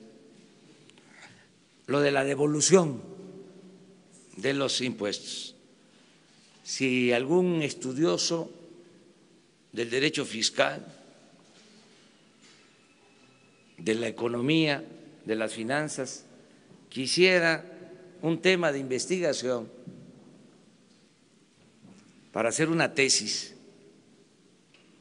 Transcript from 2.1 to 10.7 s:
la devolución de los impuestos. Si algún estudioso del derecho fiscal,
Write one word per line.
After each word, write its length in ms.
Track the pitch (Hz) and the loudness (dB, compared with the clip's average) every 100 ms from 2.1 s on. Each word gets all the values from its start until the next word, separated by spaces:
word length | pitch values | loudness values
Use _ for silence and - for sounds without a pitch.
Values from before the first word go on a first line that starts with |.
la 140 | 139 139 | 4 2
devolución 760 | 135 147 151 139 185 160 123 - - - - - - - - - - - - - - | 2 2 2 6 6 6 0 -10 -16 -16 -18 -20 -20 -20 -20 -20 -20 -20 -20 -20 -6
de 180 | 127 | -2
los 280 | 139 131 - | 0 0 0
impuestos. 760 | 123 110 101 92 - - - - - - - - - - _ - - - | -2 -2 -4 -4 -8 -12 -12 -16 -20 -20 -20 -20 -20 -20 _ -20 -20 -18
Si 520 | - - 135 127 123 | -10 -2 2 4 4
algún 480 | 120 135 175 180 165 | 4 4 4 4 2
estudioso 880 | 143 - 127 127 170 175 - 165 - - - - - - - _ - - _ _ _ | 0 -4 -6 0 0 2 0 -2 -6 -14 -20 -20 -20 -20 -20 _ -20 -20 _ _ _
del 180 | 107 117 | -6 -2
derecho 360 | 127 135 151 127 | 0 0 0 -4
fiscal, 600 | 110 107 - 139 | -4 -2 0 0